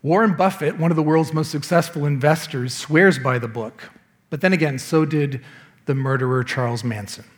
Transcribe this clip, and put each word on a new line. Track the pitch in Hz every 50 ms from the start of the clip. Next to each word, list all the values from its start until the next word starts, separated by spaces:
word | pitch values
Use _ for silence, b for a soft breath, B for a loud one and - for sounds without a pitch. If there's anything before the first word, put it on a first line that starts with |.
Warren | - 139 165 196 226 214 175
Buffett, | 143 185 190 185 - 156 147 - -
one | 160 170
of | 170
the | 160
world's | 156 151 156 160 160 160
most | 156 156 151 -
successful | - 147 143 - 180 170 165 - - 156 143
investors, | 147 147 135 131 151 156 160 - - - 135 123 127 -
swears | - - - 147 160 190 196 175 131
by | 127 135 127 120
the | 117 113
book. | 110 117 110 - - - - - _ _ _ _ _ _ _ _
But | - 147
then | 185 185
again, | 190 170 156 147 135 127
so | - - 170 160 156
did | 147 156 151 147 139 131 127 B B B B B B B B _
the | - 139
murderer | 135 131 135 135 131 131 127 127 127 123
Charles | - - 135 123 120 120 113 107
Manson. | 123 110 101 101 101 - - - - _